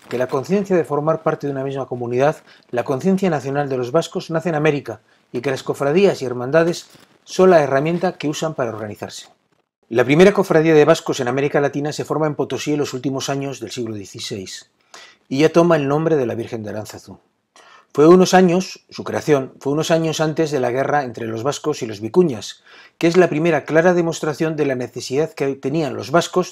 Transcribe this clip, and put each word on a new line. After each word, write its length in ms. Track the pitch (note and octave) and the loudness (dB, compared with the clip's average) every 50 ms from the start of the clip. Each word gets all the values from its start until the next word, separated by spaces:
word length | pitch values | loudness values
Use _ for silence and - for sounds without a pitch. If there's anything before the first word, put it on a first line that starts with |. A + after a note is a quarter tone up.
| _ - | _ -8
que 80 | - | -4
la 100 | A#2+ B2+ | -4 -2
conciencia 480 | - - C#3 B2 C#3+ F#3+ G#3 F#3+ - F#3 | -2 -2 -4 -2 -2 -2 -2 0 0 0
de 80 | E3+ D3 | 0 0
formar 380 | A#2 D3 D3 D3 D#3+ D#3+ D#3 | 0 -2 -2 0 0 -2 0
parte 240 | - D#3+ D#3 - - | -2 -2 -2 -2 -4
de 80 | C#3+ C#3 | -6 -6
una 100 | C3+ C3+ | -4 -6
misma 220 | C#3 C3+ C#3 B2+ | -6 -6 -6 -6
comunidad, 520 | - C3 B2 B2 A#2+ B2 B2 C3+ D3+ D#3 - _ _ - _ _ _ | -8 -8 -8 -6 -4 0 2 2 2 0 -2 _ _ -20 _ _ _
la 120 | - A#2+ A#2 | -6 -4 -4
conciencia 460 | - C3+ C3 - F#3+ F#3+ F#3+ G3 F#3 | -2 -4 -2 0 0 0 2 2 0
nacional 400 | D#3+ C#3 B2+ C#3 C#3 C#3+ D3 C3+ | -2 -2 -4 -4 -4 -4 -2 -2
de 80 | C3+ | -2
los 140 | B2 B2 A#2+ | -4 -4 0
vascos, 400 | C3 E3 D#3+ - - - - - | 0 -2 -2 -2 -6 -10 -8 -4
nace 180 | D#3+ E3 D#3+ F3+ | -6 -4 -2 -2
en 60 | D#3+ | -2
América 440 | D3 D3+ D#3+ D3 C#3 A2+ - G#2+ - _ _ _ _ _ _ | 2 2 2 0 0 -4 -8 -12 -14 _ _ _ _ _ _
y 100 | - B2 | -10 -6
que 100 | A#2 C#3 | -4 -4
las 100 | C3 C3 | -4 -4
cofradías 600 | - - - - C#3+ C#3 D3+ F#3+ G3+ F3+ C#3 - | -6 -8 -6 -2 -2 0 2 4 4 2 2 0
y 40 | C3+ | -4
hermandades 640 | A#2+ B2 B2 B2 C3 D3 E3 E3 F3 D#3+ - - - _ _ _ _ _ _ _ | -6 -6 -6 -4 0 2 2 2 2 -2 -4 -10 -16 _ _ _ _ _ _ _
son 280 | - - - F#3 F#3+ | -8 2 4 6 6
la 100 | F3+ D#3+ | 8 6
herramienta 520 | C#3+ C3 C#3 C3+ D3 E3 F3 E3+ F#3+ F3+ - | 4 4 2 0 0 0 -2 -2 -2 -4 -4
que 140 | - - | -4 -6
usan 280 | D3 D3+ - E3 D#3 D3+ | -6 -4 -4 -6 -6 -4
para 160 | - B2+ A2+ | -4 -4 -4
organizarse. 560 | A2 G#2+ A2 G#2 G2+ - G#2 F#2+ - - - - _ _ _ _ _ _ _ _ _ _ _ | -6 -8 -10 -10 -10 -12 -12 -12 -12 -16 -20 -20 _ _ _ _ _ _ _ _ _ _ _
La 160 | _ A2+ B2 B2 | _ 0 0 2
primera 300 | B2 C#3+ E3 F#3+ G#3 G3+ | 4 6 6 6 6 6
cofradía 400 | G#3 F3+ - E3 D#3+ D#3 E3 D#3+ | 4 0 2 2 4 4 6 6
de 120 | D3+ D3 | 6 8
vascos 340 | D3+ E3 - - - C#3+ - | 6 4 4 2 -4 -4 -2
en 80 | B2+ | -2
América 340 | B2 B2+ C#3 C#3 C#3+ - D3+ | -2 -2 -2 -2 0 0 0
Latina 320 | C#3+ C3+ - C#3+ C#3+ D3+ D3 | 0 0 -2 -4 -6 -6 -6
se 100 | - B2 | -8 -6
forma 220 | - C#3+ D3+ D#3 | -4 -2 -2 -2
en 80 | D#3 C#3 | -2 -2
Potosí 400 | - C3+ - C3+ - - D3 D3+ | -4 -4 -4 -4 -6 -4 -2 -2
en 60 | D3 | -2
los 160 | C3+ - - | -2 -4 -6
últimos 340 | B2+ B2 C#3 C3+ C3+ B2+ - | -6 -6 -4 -4 -4 -4 -4
años 300 | C#3 C#3 C#3 C#3 C3 - | -4 -4 -6 -6 -8 -10
del 100 | A2+ F#2+ | -12 -10
siglo 240 | - B2+ A#2 A2 A2 | -8 -8 -8 -8 -8
dieciséis 800 | G#2 F#2+ - - A2 - - B2 G2+ F#2 - - - - _ _ _ _ _ - - - - _ _ _ _ | -10 -12 -14 -14 -14 -12 -10 -10 -10 -10 -12 -14 -18 -20 _ _ _ _ _ -20 -20 -20 -20 _ _ _ _
y 100 | C3+ C3+ | 0 2
ya 100 | D#3 D#3 | 2 4
toma 260 | - E3+ E3+ F3 E3+ | 6 4 4 4 4
el 120 | D3+ C#3 | 2 2
nombre 280 | C3+ C#3+ D3+ D#3+ D#3+ D#3+ | 0 0 0 0 2 2
de 100 | C#3+ B2 | 2 0
la 80 | A2+ G#2+ | -2 -4
Virgen 300 | A2 A2+ A2 B2+ A2+ G#2+ | -6 -8 -8 -10 -10 -10
de 80 | G2+ | -10
Aránzazu. 480 | G2+ G#2+ G#2 - - F#2+ - - F#2 - _ _ _ _ _ _ _ - _ _ - - _ _ - | -10 -10 -10 -12 -16 -18 -18 -20 -20 -20 _ _ _ _ _ _ _ -20 _ _ -20 -20 _ _ 2
Fue 160 | C#3+ D3 E3 | 6 8 8
unos 240 | F3+ F#3 F3+ - F#3 | 10 8 8 6 6
años, 520 | F#3 F#3+ F3 E3 F#3+ F#3 - - - _ _ | 6 6 6 4 2 -2 -4 -10 -18 _ _
su 160 | - - G#2 | -14 -12 -10
creación, 480 | - G#2+ G#2+ - D#3 D3 C3+ C3 B2+ - - | -6 -6 -4 0 0 0 0 0 -4 -12 -8
fue 100 | - C3+ | -6 -4
unos 180 | C#3+ D#3 D3+ - | -2 -2 0 0
años 300 | E3 D#3+ D#3+ D#3+ D3+ - | 0 0 0 -2 -2 -2
antes 320 | D#3 D#3 D3+ - E3 C#3+ | -2 -2 0 -2 -2 -2
de 80 | D3 C3 | -2 -2
la 100 | B2+ A#2+ | -2 -2
guerra 360 | A#2+ C3+ C3+ C3 C#3 D3 C3+ | -2 -2 -2 0 0 -2 -2
entre 220 | B2 A2+ A#2 A2+ | -4 -8 -8 -8
los 160 | A2+ A2 A2+ A2+ | -8 -8 -4 -4
vascos 380 | C#3+ C3+ - - D3+ C#3+ - | -4 -6 -4 -4 -6 -4 -4
y 40 | C3+ | -6
los 160 | A2 G#2+ G2+ | -10 -8 -8
vicuñas, 600 | A2 A2 - F#3 F3+ D#3 A#2+ G2+ - - - - _ _ - - - _ _ | -10 0 2 2 2 2 0 -6 -10 -14 -18 -20 _ _ -20 -20 -20 _ _
que 100 | _ - | _ 0
es 80 | E3+ E3 | 2 4
la 140 | F#3 F3 - | 4 4 4
primera 340 | D3+ D3+ E3 E3+ D#3+ C#3 - | 2 0 0 0 0 0 -2
clara 300 | - C#3+ D#3+ E3 F#3 F3 | 2 2 4 4 4 2
demostración 640 | F3 E3+ E3 D#3 - E3 D#3 C#3 - D#3+ D#3+ D#3+ | 2 0 -2 -4 -4 -6 -6 -4 -2 -4 -4 -2
de 80 | D3 D3 | -2 -2
la 100 | C#3 C3 | -2 -2
necesidad 560 | B2 B2 A2+ - B2+ - - B2+ C#3+ D#3+ D#3 | -4 -6 -8 -10 -12 -8 -4 -2 -2 -2 -2
que 240 | - - C#3+ C#3 C3+ | -4 -4 -4 -4 -4
tenían 400 | C3+ - C3+ C#3+ E3 D3+ B2+ A2+ | -4 -6 -4 -2 -2 -4 -4 -6
los 160 | G#2+ G#2 A2 | -8 -6 0
vascos 400 | D3 E3+ E3 - - F3+ E3+ - | 0 0 0 2 -2 -2 -4 -4